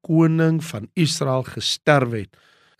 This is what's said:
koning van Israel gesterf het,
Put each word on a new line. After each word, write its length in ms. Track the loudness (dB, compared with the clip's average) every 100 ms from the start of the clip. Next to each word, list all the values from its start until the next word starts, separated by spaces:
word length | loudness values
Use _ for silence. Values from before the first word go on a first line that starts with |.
koning 560 | 0 2 4 2 0 0
van 300 | -4 -12 -8 -2
Israel 460 | -2 0 -2 -2 -4
gesterf 640 | -8 -6 -2 2 2 2
het, 240 | -4 -10 _ _ _ _ -12